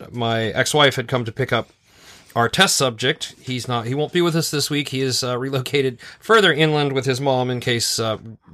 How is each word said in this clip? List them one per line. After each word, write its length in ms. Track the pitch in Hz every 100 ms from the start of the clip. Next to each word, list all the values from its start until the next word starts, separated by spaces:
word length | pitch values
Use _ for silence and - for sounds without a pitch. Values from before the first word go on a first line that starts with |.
| -
my 320 | 120 117 113
ex-wife 520 | 110 - 127 151 143 131
had 120 | 117
come 160 | 127
to 80 | 113
pick 180 | - 127
up 160 | 113 - _ _ _ - - - -
our 120 | -
test 280 | - 190 -
subject. 600 | 131 113 127 - - -
He's 280 | - 127 113
not, 180 | 120 113
he 80 |
won't 180 | 135 151
be 80 | 175
with 160 | 170 165
us 140 | 156
this 180 | 147 -
week. 200 | 147 143
He 100 | 131
is, 220 | 135 120
uh, 140 | 123 123
relocated 600 | 135 135 127 151 131 117 - -
further 320 | - 226 190
inland 400 | 143 156 151 143
with 140 | 135 131
his 140 | 127
mom 260 | 143 127 127
in 120 | 123
case, 380 | 127 120 - -
uh, 200 | 113 107 113 110 _